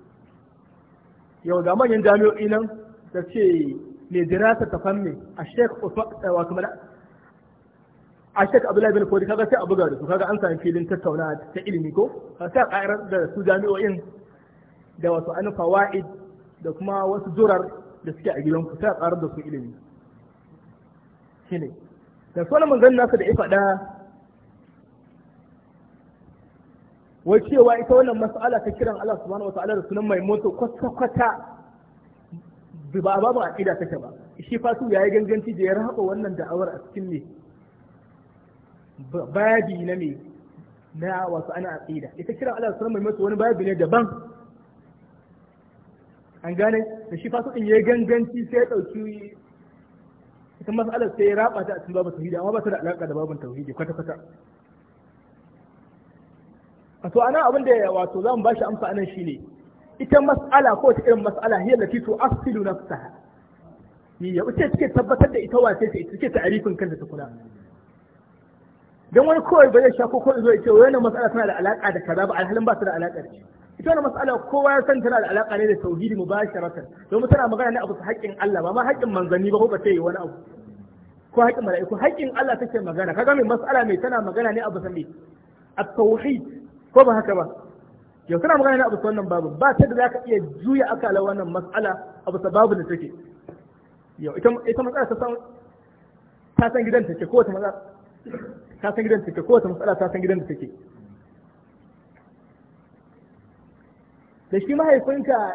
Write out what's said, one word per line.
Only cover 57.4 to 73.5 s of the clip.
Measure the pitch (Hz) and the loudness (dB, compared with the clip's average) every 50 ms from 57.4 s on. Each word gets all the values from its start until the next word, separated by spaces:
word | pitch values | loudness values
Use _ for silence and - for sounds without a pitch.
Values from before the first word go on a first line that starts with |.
| 311 | 4
abin | 254 247 277 262 | 4 4 2 4
da | 262 247 226 202 190 | 4 4 4 4 0
wato | 190 185 180 175 - 190 | 0 0 -2 -2 -4 -2
za | 185 233 254 | -2 0 0
mu | 226 202 | 2 2
ba | 233 226 | 2 2
shi | 226 - | 0 -2
amsa | - 220 - 220 180 | -4 -4 -6 -6 -6
anan | 196 202 196 - - | -4 -4 -6 -6 -6
shi | 190 175 | -8 -8
ne, | 165 139 - - - - - - - _ _ _ - - - | -8 -10 -10 -14 -20 -20 -20 -20 -20 _ _ _ -20 -12 -8
ita | 269 - - 285 | 0 6 6 6
mas'ala | 277 285 277 - - - - 277 285 247 214 - | 6 6 2 0 0 4 4 6 6 6 2 4
ko | - 262 | 4 4
wata | 233 - - | 4 4 4
irin | 254 233 214 202 | 4 4 4 2
mas'ala | 208 - - - 226 226 185 185 | -4 -4 -2 -2 0 0 0 2
hiya | 220 254 240 | 2 2 2
lati | 208 - 233 240 | 2 0 -2 -4
tu'assilu | 233 - 220 - 240 254 - - - 269 220 220 196 | -2 -2 0 2 2 2 0 0 -4 -4 -2 -2 -2
nafsaha. | 196 190 190 - - - 131 - - - - - _ _ _ _ _ _ _ - - - - - - _ _ _ _ _ - | -4 -4 -6 -8 -12 -12 -12 -12 -16 -20 -20 -20 _ _ _ _ _ _ _ -20 -20 -20 -20 -20 -20 _ _ _ _ _ -10
Ni | 180 185 180 | -8 -4 -2
ya | 170 190 | -2 -2
wuce | 247 - - 320 285 | -2 0 0 0 0
take | - - 302 - - | 2 0 0 2 4
tabbatar | 247 247 - 269 254 285 277 | 2 2 4 6 6 6 4
da | - 240 | 4 0
ita | - - - 247 | -4 0 4 4
wace | 247 226 190 - 220 - | 4 4 4 2 0 -2
ce, | - 185 | -2 -4
ita | 170 - - 190 | -10 -10 -8 -4
take | - - - | -4 -2 -2
ta'arifin | 226 165 185 208 214 - 208 180 | 0 0 0 0 0 -2 -2 -4
kanta | - 190 180 160 - | -4 -6 -6 -6 -10
tukuna. | 143 - 151 143 139 131 117 117 113 113 107 101 95 87 - _ _ _ _ _ _ _ _ _ _ _ _ _ _ _ _ _ _ _ _ _ _ _ _ _ _ - - | -12 -14 -14 -14 -14 -14 -16 -20 -20 -20 -20 -20 -20 -20 -20 _ _ _ _ _ _ _ _ _ _ _ _ _ _ _ _ _ _ _ _ _ _ _ _ _ _ 2 4
Dan | 226 277 | 4 6
wani | 311 320 320 | 6 4 2
kawai | 311 - 349 320 285 262 | 2 4 8 8 8 10
ba | 214 240 | 10 8
zai | 269 254 - | 6 6 4
sha | - 240 226 | 4 -2 -2
ko | 247 247 | -2 -2
kawai | 247 269 269 240 | 2 2 2 2
zo | 220 240 | 4 4
ya | 226 - | 4 4
ce, | - 233 | 6 6
"Wannan | 214 214 240 269 269 254 | 10 10 10 10 8 4
mas'ala | 233 226 - 240 240 220 | 0 0 0 0 -2 -2
tana | 220 233 220 | 0 0 -2
da | 202 190 - | -2 -2 -2
alaƙa | 180 196 220 208 - 202 185 | -2 -2 -2 -2 -2 -4 -4
da | 175 | -4
kaza | - - 165 180 196 196 | -4 -4 -2 -2 0 -2
ba," | - | 0
alhalin | 170 185 180 208 226 226 | -2 -2 -2 -2 0 0
ba | 240 214 | 0 0
ta | - 208 | 0 -2
da | 190 165 165 | -4 -4 -4
alaƙa | 170 175 170 165 - | -4 -6 -6 -8 -14
da | - | -14
shi. | - - - - | -18 -20 -20 -20